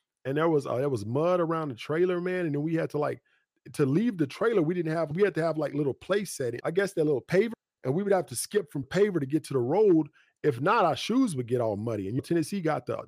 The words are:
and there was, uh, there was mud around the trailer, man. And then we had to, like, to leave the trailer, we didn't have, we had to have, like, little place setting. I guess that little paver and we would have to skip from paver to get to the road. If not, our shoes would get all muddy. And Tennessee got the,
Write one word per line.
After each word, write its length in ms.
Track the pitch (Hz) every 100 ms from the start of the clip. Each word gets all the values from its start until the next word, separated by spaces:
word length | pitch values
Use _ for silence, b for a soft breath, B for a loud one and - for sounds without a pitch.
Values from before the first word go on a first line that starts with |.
| _ _ 127
and 100 | 143
there 140 | 170
was, 160 | 151 131
uh, 120 | 120
there 120 | 143
was 160 | 120 104
mud 340 | 131 170 180
around 300 | 165 165 151
the 60 | 110
trailer, 440 | - 156 185 175
man. 280 | 180 185 170
And 80 | 143
then 80 |
we 100 | 156
had 160 | 160 151
to, 80 | 151
like, 240 | 143 120 _ _ _ _ -
to 120 | - 139
leave 320 | 156 240 185
the 80 | 135
trailer, 380 | - 226 214
we 100 | 151
didn't 180 | 180 160
have, 200 | 160 156
we 100 | 165
had 140 | 202 160
to 80 |
have, 160 | 165 156
like, 160 | 165 147
little 180 | 143
place 380 | 120 - 196 202
setting. 280 | - 123 120
I 80 | 151
guess 220 | 170 190
that 120 | - 151
little 160 | 131
paver 300 | - 180 226 226 _ _
and 100 | 127
we 100 | 156
would 100 | 202
have 120 | 190 -
to 80 | 120
skip 360 | - 208 180
from 120 | 147
paver 360 | - 180 208 170
to 60 | 135
get 180 | 151 -
to 80 |
the 60 | 135
road. 480 | 120 180 214 160 151 b b b
If 180 | 151 120
not, 240 | 156 233 175
our 100 | 131
shoes 400 | - 240 254 135
would 120 | 117
get 140 | 123
all 140 | 113 101
muddy. 320 | 113 107 95
And 160 | 127
Tennessee 380 | - 170 151 202
got 240 | 156 143 -
the, 120 | 110